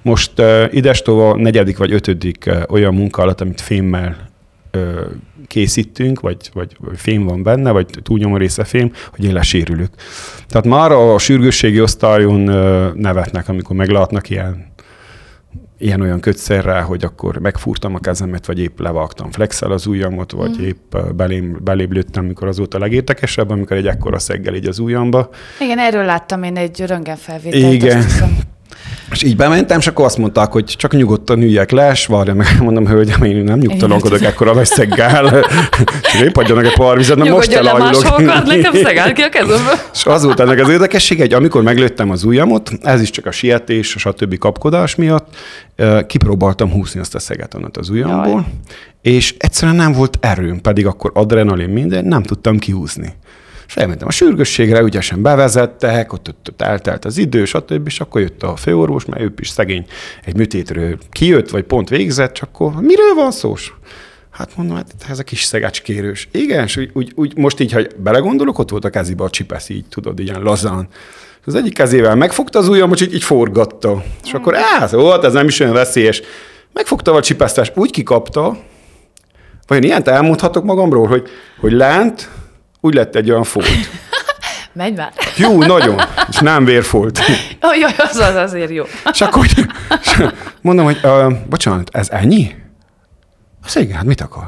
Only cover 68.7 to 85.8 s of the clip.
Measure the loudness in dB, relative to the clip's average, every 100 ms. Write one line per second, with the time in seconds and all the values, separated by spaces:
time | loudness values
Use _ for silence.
68.7 | -6 -6 -6 -6 -6 -6 -6 -8 -12 -10
69.7 | -14 -12 -12 -10 -10 -10 -4 -2 -2 -2
70.7 | -6 -10 -16 -20 -20 -20 _ -6 -2 -2
71.7 | 0 2 4 4 4 2 -2 -2 0 4
72.7 | 4 4 2 0 -4 0 2 2 2 0
73.7 | -2 -4 -4 -6 -14 -10 -4 -2 0 2
74.7 | 2 2 4 4 4 4 4 2 2 2
75.7 | 2 2 2 2 0 -8 -20 -20 -20 _
76.7 | -8 -4 -2 2 2 2 0 0 2 -2
77.7 | -2 -2 -2 -2 -2 -2 -4 -4 -6 -16
78.7 | _ _ _ _ _ _ _ -20 -20 _
79.7 | 2 2 2 2 2 2 2 0 -2 0
80.7 | 0 2 2 2 0 -2 -20 -20 -4 0
81.7 | 4 4 4 0 -4 -16 -20 -20 _ _
82.7 | _ 0 2 0 0 2 0 0 -2 0
83.7 | -2 -4 -14 -8 -6 -6 -8 -10 -12 -14
84.7 | -8 -6 -6 -10 -8 -8 0 4 4 6
85.7 | 4